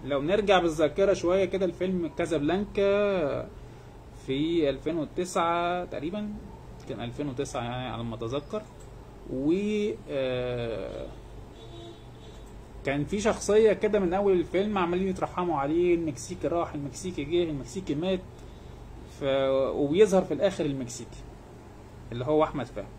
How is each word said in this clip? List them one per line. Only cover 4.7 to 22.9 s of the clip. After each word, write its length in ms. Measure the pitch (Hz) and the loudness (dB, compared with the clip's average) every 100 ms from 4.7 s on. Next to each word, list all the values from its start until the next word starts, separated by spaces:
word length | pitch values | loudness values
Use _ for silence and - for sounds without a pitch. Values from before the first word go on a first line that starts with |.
ألفين 280 | 135 - 165 | 2 -2 -2
وتسعة 840 | 139 - 180 196 170 170 175 180 | -2 -2 -2 2 2 2 2 -2
تقريبًا، 440 | 180 - 165 208 208 208 - - - - - | -4 -6 -4 -4 -6 -8 -12 -16 -16 -16 -10
كان 120 | 120 | -8
ألفين 280 | 120 123 147 | -6 -4 -6
وتسعة 340 | 127 139 131 | -4 -4 -2
يعني 260 | 120 123 127 | -4 -4 -6
على 160 | 113 | -6
ما 100 | 117 | -6
أتذكر. 480 | 113 113 135 147 214 - - - - - - - | -4 -4 -4 -4 -8 -8 -16 -16 -16 -16 -16 -8
و، 200 | 131 143 180 208 214 208 - - | -2 2 2 2 2 0 -2 -4
آه، 960 | 147 131 127 123 123 117 110 69 57 67 - - - - - - - 339 - - - - - - - - - | -2 0 0 -2 -2 -2 -4 -6 -8 -8 -12 -14 -16 -16 -16 -16 -14 -14 -16 -18 -16 -16 -16 -14 -16 -16 -6
كان 200 | - 139 | -2 0
في 160 | 143 202 | 0 2
شخصية 520 | 208 - - 208 220 | 2 2 4 8 8
كده 260 | 202 214 208 | 6 4 4
من 160 | 185 | 4
أول 180 | 185 202 | 4 4
الفيلم 460 | 185 151 175 214 202 | 4 4 2 2 2
عمالين 300 | 175 180 190 | 2 2 0
يترحموا 500 | 185 202 - 180 151 | 0 -2 0 0 0
عليه، 360 | 139 165 175 | 2 4 4
المكسيكي 540 | 170 165 135 - 180 147 | 4 2 -4 -8 -4 0
راح، 260 | 170 165 | 0 0
المكسيكي 500 | 151 143 123 185 175 | -4 -8 -6 -6 -4
جه، 260 | 143 175 170 | 0 0 0
المكسيكي 440 | 143 127 196 185 | -2 -6 -8 -4
مات، 260 | 143 180 185 - - - - - - - - - - | -2 0 0 -2 -16 -16 -16 -16 -16 -16 -14 -16 -4
ف-، 300 | 143 135 135 135 131 | 0 2 4 4 2
وبيظهر 480 | 90 143 165 214 185 | 2 2 8 8 8
في 120 | 185 | 4
الآخر 300 | 147 202 185 | 2 2 2
المكسيكي 560 | 151 135 120 - 117 - - - - - - - - - - | -2 -2 -6 -8 -12 -14 -16 -18 -18 -18 -18 -18 -18 -16 -10
اللي 120 | 117 | -6
هو 200 | 127 151 | 2 4
أحمد 220 | 156 147 117 | 4 2 -6
فهمي. 220 | - 98 | -8 -10